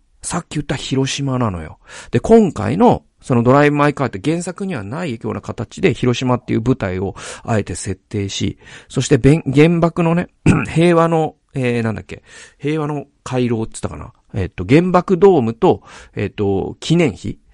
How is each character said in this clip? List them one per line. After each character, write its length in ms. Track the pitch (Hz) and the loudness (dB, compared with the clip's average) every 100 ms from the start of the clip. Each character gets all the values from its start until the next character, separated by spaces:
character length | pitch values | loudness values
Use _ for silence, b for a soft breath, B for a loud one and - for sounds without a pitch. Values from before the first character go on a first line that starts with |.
| _ _ | _ _
さ 160 | - 175 | -8 -8
っ 80 | - | -6
き 60 | |
言 80 | 151 | -8
っ 20 | |
た 120 | - 143 | -6 -6
広 360 | - 131 135 | -4 -2 -2
島 280 | - 139 127 | -4 -4 -2
な 100 | 117 | -2
の 120 | 87 | -4
よ。 180 | 80 - B B B | -10 -16 B B B
で、 80 | - | -2
今 320 | - 226 202 | 4 6 4
回 240 | - 101 156 | 0 -2 2
の、 260 | 233 120 _ _ | 2 2 _ _
そ 140 | - | -2
の 80 | 123 | 2
ド 100 | 120 | 4
ラ 140 | 139 147 | 6 4
イ 40 | |
ブ・ 60 | 147 | 4
マ 120 | 147 | 0
イ・ 60 | |
カ 100 | - | 0
ー 20 | 127 | -4
っ 40 | |
て 100 | 101 | -4
原 160 | 110 170 | -4 -4
作 220 | 175 175 196 | -6 -8 -8
に 100 | 156 | -8
は 80 | |
な 200 | 98 143 | -8 -8
い 140 | 180 117 | -8 -8
よ 100 | 113 | -8
う 40 | |
な 60 | - | -8
形 400 | - - 107 - | -8 -10 -10 -2
で、 140 | - | -2
広 220 | 120 123 120 | 0 -2 0
島 200 | 127 123 | 0 -2
っ 80 | |
て 80 | - | -2
い 60 | 113 | -2
う 40 | |
舞 140 | 113 131 | 0 -2
台 240 | 98 92 | -2 -4
を 160 | 95 - B B | -6 -8 B B
あ 160 | - 113 | -4 -4
え 60 | |
て 100 | - | -4
設 260 | 92 - 92 | -8 -8 -10
定 280 | _ 107 98 | _ -6 -6
し、 300 | - 101 - B B B | -4 -6 -8 B B B
そ 120 | - | -4
し 80 | 127 | 0
て 100 | 139 | 4
べ 180 | 135 160 | 4 4
ん、 60 | |
原 380 | - 131 160 170 | 2 4 4 4
爆 240 | 170 170 | 0 0
の 100 | 165 | 0
ね、 140 | 170 180 _ - | 0 -2 _ 2
<clears throat> 200 | 165 120 | 2 0
平 220 | 156 170 | 2 4
和 140 | 170 165 | 4 2
の、 260 | 165 156 - _ | 0 -2 -6 _
え 260 | 143 127 120 | -4 -2 -2
ー、 20 | |
な 80 | 113 | -2
ん 60 | 107 | -6
だ 60 | |
っ 20 | |
け、 180 | - - B B B B | -10 -16 B B B B
平 220 | 143 156 | -4 -4
和 60 | 147 | -4
の 200 | 147 - _ | -6 -10 _
回 240 | - 127 123 | -6 -2 0
廊 140 | 117 | -2
っ 40 | 110 | -6
て 60 | |
言 60 | - | -8
っ 20 | |
た 80 | 92 | -10
か 80 | 80 | -10
な。 160 | - _ _ | -18 _ _
え 120 | 113 90 | -6 -6
っ 20 | |
と、 140 | - 92 | -4 4
原 220 | 143 185 | 4 4
爆 280 | 180 175 180 | 0 0 4
ド 200 | 196 175 | 6 6
ー 40 | |
ム 120 | 113 | 2
と、 280 | 113 180 104 B B B | 2 2 2 B B B
え 120 | - 101 | -8 -6
っ 40 | |
と、 460 | - 101 98 73 - | -2 -2 -2 -4 -6
記 160 | - 165 | -2 0
念 160 | 160 | 0
碑、 260 | - 104 - _ | -2 -12 -14 _